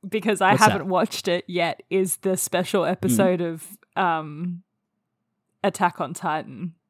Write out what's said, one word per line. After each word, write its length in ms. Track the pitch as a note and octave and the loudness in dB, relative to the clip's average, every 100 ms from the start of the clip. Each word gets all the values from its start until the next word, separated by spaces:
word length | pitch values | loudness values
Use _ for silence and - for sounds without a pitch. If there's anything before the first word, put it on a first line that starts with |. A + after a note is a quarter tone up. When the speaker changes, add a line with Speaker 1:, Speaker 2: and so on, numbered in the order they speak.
| G3 | -6
Speaker 1:
because 340 | G#3+ G3+ G3+ | -4 -2 2
I 100 | F#3+ | 4
Speaker 2:
What's 100 | G#3 | 6
that? 100 | G#3+ | 6
Speaker 1:
haven't 160 | G3+ E3 | 4 0
watched 380 | F#3 G#3+ - - | 2 0 -2 -2
it 180 | F3 - | -2 -2
yet, 360 | F3 E3+ - - | -2 -2 -4 -2
is 280 | F#3+ F#3 - | 0 0 -2
the 200 | F#3+ F#3 | -2 -2
special 460 | - F3 F3+ G3+ | 0 -2 0 0
Speaker 2:
Mm. 80 | D#3+ | 0
Speaker 1:
episode 500 | - F#3+ A3+ F#3+ F3+ | 0 0 4 4 4
of, 240 | E3+ E3 - G3+ _ - | -2 -6 -14 -20 _ -2
um, 680 | F#3 D#3+ D#3 D3+ F3+ F3 _ _ _ _ _ _ _ _ _ _ | 0 0 -4 -8 -8 -8 _ _ _ _ _ _ _ _ _ _
Attack 380 | G3 - F#3 - | -4 0 -2 -2
on 120 | A#3 | -8
Titan. 600 | F3 F3+ D#3 - B2+ F3 - _ | -6 -4 -4 -6 -10 -10 -12 _